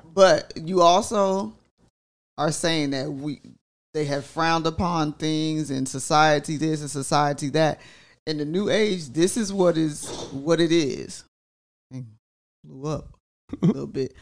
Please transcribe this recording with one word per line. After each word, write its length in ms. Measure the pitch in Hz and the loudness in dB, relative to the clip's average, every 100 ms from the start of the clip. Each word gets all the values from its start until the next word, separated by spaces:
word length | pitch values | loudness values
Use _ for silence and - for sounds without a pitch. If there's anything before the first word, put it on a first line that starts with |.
| - | -4
But 380 | 190 190 156 - - | 4 6 6 0 -10
you 260 | 160 185 | -2 4
also 720 | 170 180 226 208 196 190 214 - _ _ _ _ _ _ _ - | 4 4 2 0 0 0 -4 -12 _ _ _ _ _ _ _ -4
are 140 | 151 | -2
saying 380 | 156 170 160 143 | 0 0 0 0
that 200 | 139 147 | -2 -4
we, 300 | 139 147 - - - _ _ _ | -6 -8 -10 -14 -20 _ _ _
they 120 | 156 | -6
have 200 | 143 143 | -4 -4
frowned 440 | 131 - 165 165 160 | -6 -2 0 2 0
upon 460 | 160 180 165 151 | -2 0 0 -2
things 580 | 151 156 156 156 156 147 | -2 -2 -2 -2 -2 -4
in 120 | 135 135 | -4 -4
society, 680 | 139 - 151 156 147 147 151 | -6 2 4 6 4 0 -2
this 240 | 160 156 | -2 -2
and 100 | 147 | -4
society 580 | 139 135 147 147 143 143 | -6 0 2 2 0 -2
that. 300 | 135 156 147 - - _ _ - | 2 2 0 -10 -20 _ _ -8
In 100 | 151 | -6
the 60 | |
new 240 | 147 170 208 | -2 -2 0
age, 380 | 180 214 190 147 | 2 2 -2 -4
this 280 | 143 185 247 | 0 0 0
is 160 | 202 | -2
what 240 | 196 175 160 | 2 2 4
is, 320 | 160 151 - - - | 0 -4 -10 -12 -10
what 280 | 135 147 160 | -6 0 2
it 100 | 170 | 4
is. 540 | 170 139 90 - - - _ _ _ _ _ _ | 2 0 -4 -10 -14 -20 _ _ _ _ _ _
And 140 | 131 117 107 _ _ _ _ | -16 -16 -20 _ _ _ _
blew 240 | 151 139 147 | -20 -10 -6
up 200 | 147 - - _ _ _ - | -6 -8 -20 _ _ _ 0
a 40 | 175 | 2
little 200 | 135 143 | 2 -2
bit. 260 | - 131 - | -4 -6 -8